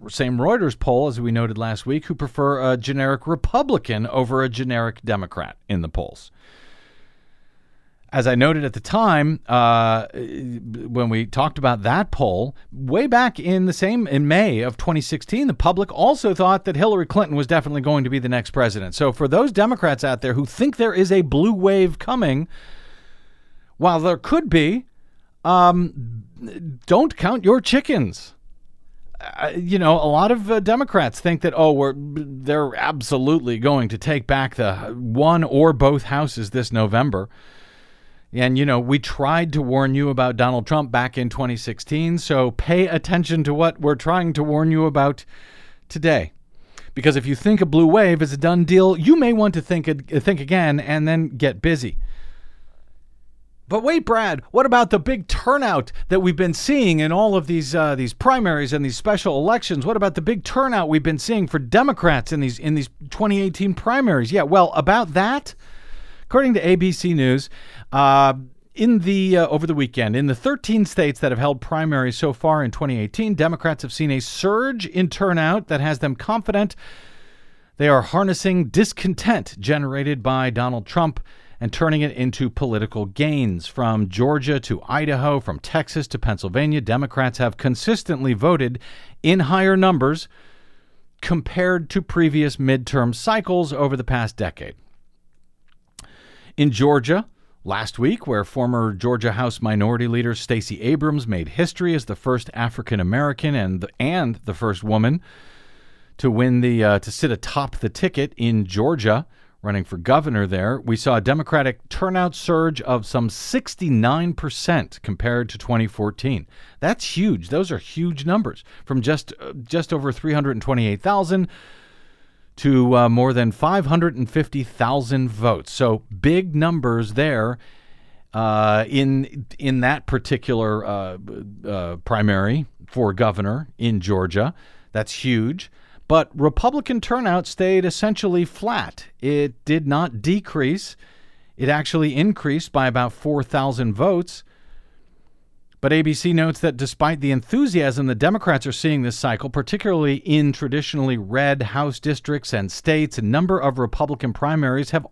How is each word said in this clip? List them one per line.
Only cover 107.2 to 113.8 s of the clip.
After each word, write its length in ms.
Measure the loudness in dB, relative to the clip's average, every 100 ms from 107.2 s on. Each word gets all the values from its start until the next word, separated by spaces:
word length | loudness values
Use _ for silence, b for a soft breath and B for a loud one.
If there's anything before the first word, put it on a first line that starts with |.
| -2
atop 460 | -2 -6 -6 -6 -4
the 120 | -6
ticket 460 | -2 -4 -2 -6 -2
in 300 | 0 0 0
Georgia, 600 | 0 0 0 2 0 0 b b b
running 220 | -6 -4
for 120 | -4 -6
governor 500 | 2 2 2 0 0
there, 340 | 0 -2 -2
we 140 | -2 -2
saw 200 | 2 0
a 40 |
Democratic 680 | 2 0 0 0 0 -4 -8
turnout 480 | -4 -2 0 -2 -2
surge 440 | -2 0 0 -2
of 220 | -2 -2
some 240 | -2 -2 -2
sixty-nine 1040 | -4 -6 -6 -6 -6